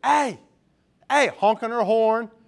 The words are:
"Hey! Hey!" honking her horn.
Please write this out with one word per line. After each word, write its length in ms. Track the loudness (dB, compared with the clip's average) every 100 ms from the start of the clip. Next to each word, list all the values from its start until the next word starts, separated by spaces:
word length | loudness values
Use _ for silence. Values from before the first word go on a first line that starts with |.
"Hey! 360 | 0 0 0 -6 _ _ _ _ _ _ -2
Hey!" 220 | 0 0 0
honking 320 | 0 0 -4
her 140 | -4
horn. 460 | 0 2 2 0 -4 _